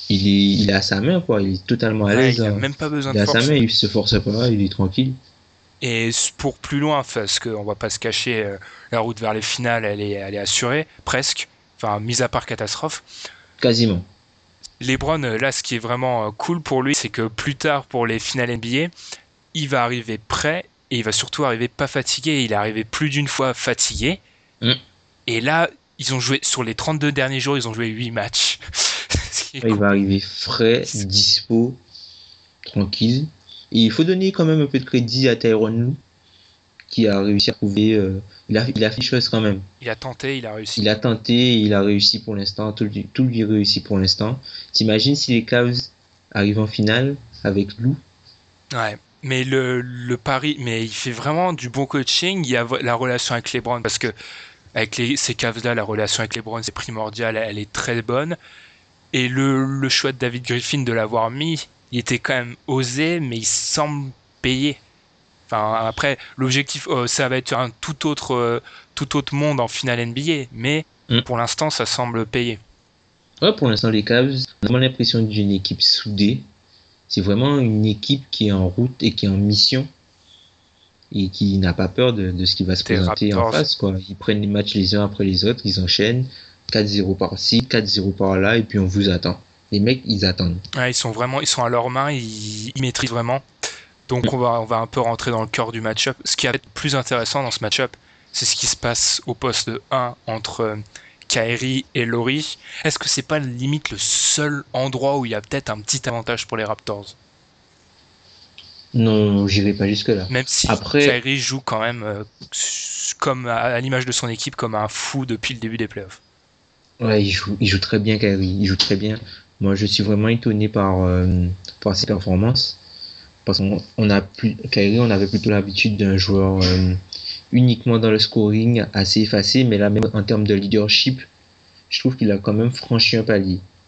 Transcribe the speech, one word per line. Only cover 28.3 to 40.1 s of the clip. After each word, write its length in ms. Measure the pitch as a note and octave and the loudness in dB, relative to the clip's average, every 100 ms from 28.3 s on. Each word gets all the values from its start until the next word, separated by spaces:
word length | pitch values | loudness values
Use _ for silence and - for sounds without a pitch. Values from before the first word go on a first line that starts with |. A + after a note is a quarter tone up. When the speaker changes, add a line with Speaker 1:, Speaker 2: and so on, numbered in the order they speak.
| - - - - | -2 -2 -2 -6
Speaker 2:
<laughs> 60 | - - - - - - | -4 -2 -4 -4 -4 -4
Ce 120 | - - | -6 -8
qui 120 | C#3 | -4
est 40 | |
Speaker 1:
Il 60 | A#2+ | 0
Speaker 2:
cool. 100 | G#2 | 2
Speaker 1:
va 80 | G#2 | 4
arriver 320 | G2 G2 G2 | 4 2 0
frais, 640 | - - - - A2+ A#2+ - G#2+ G2 | -2 -8 -6 0 2 2 0 -6 -2
dispo, 720 | G2 - - - A2+ A#2+ C3 - - - - - - _ _ - | 2 2 2 2 2 2 -2 -16 -20 -20 -20 -20 -20 _ _ -6
tranquille. 640 | G#2 G2 - A2 B2+ D3+ - - - - | -2 -2 0 2 2 -2 -8 -20 -20 -2
Et 80 | A#2 | 4
il 120 | A2+ | 4
faut 120 | A2 | 4
donner 280 | E3 F#3 F#3+ | 2 2 2
quand 140 | F#3+ D#3+ | 2 4
même 160 | D#3 | 4
un 40 | C#3+ | 2
peu 140 | C3+ | 0
de 60 | C3 | 0
crédit 440 | C3 A#2 B2 C3 | 0 0 2 2
à 60 | A#2 | 4
Tyronn 540 | A#2 A2 A2 A2+ B2 | 4 4 4 2 0
Lue, 40 | D3+ - _ _ - _ _ _ - - | -2 -8 _ _ -20 _ _ _ -20 -6
qui 180 | - A2 | 0 2
a 120 | G2 | 2
réussi 300 | G2 G2+ G2+ | 2 2 2
à 20 | |
trouver, 400 | - G#2+ G2+ G#2+ | 0 0 2 4
euh, 260 | A2 F#2+ F#2+ - - - | 4 2 -2 -8 -16 -2
il 80 | G#2+ | 0
a, 80 | A#2 - | 2 2
il 80 | |
a 60 | A2 | 0
fait 100 | G#2+ | 0
des 40 | - | 0
choses 240 | B2+ A#2 | 0 0
quand 120 | A2+ | 2
même. 200 | G#2+ G2 F#2+ - | 0 0 -6 -12
Speaker 2:
Il 80 | B2 | -8
a 60 | A#2 | -8
tenté, 420 | C3+ | -8